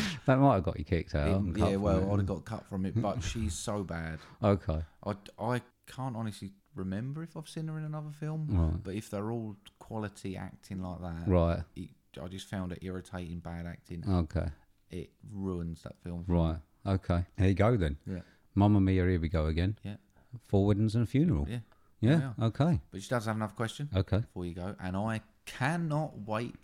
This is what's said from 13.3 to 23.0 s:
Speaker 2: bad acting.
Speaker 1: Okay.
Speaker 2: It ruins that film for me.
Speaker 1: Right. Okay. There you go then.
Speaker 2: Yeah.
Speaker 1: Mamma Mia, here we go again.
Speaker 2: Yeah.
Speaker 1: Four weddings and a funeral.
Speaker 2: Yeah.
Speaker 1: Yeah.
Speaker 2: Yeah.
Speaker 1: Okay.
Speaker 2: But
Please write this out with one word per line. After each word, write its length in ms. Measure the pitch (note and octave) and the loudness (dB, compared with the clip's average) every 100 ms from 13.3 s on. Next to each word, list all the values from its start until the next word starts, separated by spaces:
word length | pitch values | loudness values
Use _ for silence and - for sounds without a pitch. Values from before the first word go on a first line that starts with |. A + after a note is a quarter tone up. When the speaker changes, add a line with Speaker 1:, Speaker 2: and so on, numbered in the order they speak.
| E2+ | -10
Speaker 2:
bad 260 | E2+ E2+ E2+ | -8 -8 -10
acting. 360 | - - E2+ G2+ | -12 -12 -6 2
Speaker 1:
Okay. 380 | F2+ E2 F2 E2+ - _ _ _ | 2 2 0 -4 -6 _ _ _
Speaker 2:
It 200 | F2+ - _ - | -12 -12 _ -14
ruins 520 | G2+ F#2+ F2 E2+ D#2+ | -6 -4 -4 -4 -8
that 140 | - - | -12 -14
film 220 | F2 F2 | -10 -6
for 80 | F2+ | 0
me. 60 | F2 | 2
Speaker 1:
Right. 180 | E2 D#2+ - _ G2 | 2 0 -8 _ 0
Okay. 380 | F#2+ - F2 F2 - | 0 2 0 0 2
There 120 | F#2+ | 4
you 60 | |
go 220 | F#2 G#2+ A#2+ | 6 4 4
then. 200 | D#2 C#2+ - | 2 -2 -8
Speaker 2:
Yeah. 140 | F2+ - _ _ | -10 -10 _ _
Speaker 1:
Mamma 260 | G2 G#2 G#2 | 4 6 8
Mia, 240 | F#2+ F#2 | 6 6
here 160 | F2+ F2+ | 4 4
we 80 | E2 | 2
go 180 | E2 D#2 | 2 2
again. 300 | D#2+ F#2 G#2+ | 2 0 -2
Speaker 2:
Yeah. 140 | G2 G#2 _ _ _ B2 - | -10 -14 _ _ _ -18 0
Speaker 1:
Four 180 | G2 G2+ | 4 4
weddings 280 | G2+ G#2+ | 4 4
and 100 | A2+ | 2
a 20 | A2+ | 2
funeral. 400 | C3 E3+ D#2+ D2 | 4 4 2 0
Speaker 2:
Yeah. 80 | A#2+ - _ _ _ | -4 -10 _ _ _
Speaker 1:
Yeah. 300 | A2+ D#3+ C3+ A2 | 4 6 2 0
Speaker 2:
Yeah. 80 | A2+ | 0
Speaker 1:
Okay. 340 | - D#3+ A#2 - | 2 2 2 -2
Speaker 2:
But 120 | F#2+ | -12